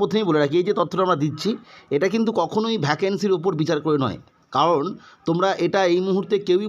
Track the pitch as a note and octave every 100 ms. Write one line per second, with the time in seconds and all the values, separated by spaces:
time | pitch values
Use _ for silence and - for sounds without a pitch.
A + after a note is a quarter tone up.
0 | G3+ G#3+ G3+ D3+ C#3+ E3+ F3+ F#3 E3 F3+
1 | F#3 D#3+ D3+ D#3 G3 A#3 - - - C#3+
2 | F#3 A3+ A3 G#3 E3 G#3+ A3 A3 C#3+ D3+
3 | F#3+ G3+ G3+ F#3 F3+ D#3 D#3 D3+ D#3 D3
4 | B2+ E2+ - _ _ C3 D#3+ D#3+ E3 -
5 | - - - E3+ F#3+ F3+ E3+ G3 F#3 F3
6 | F#3+ F#3+ F3 G3+ G3 F3+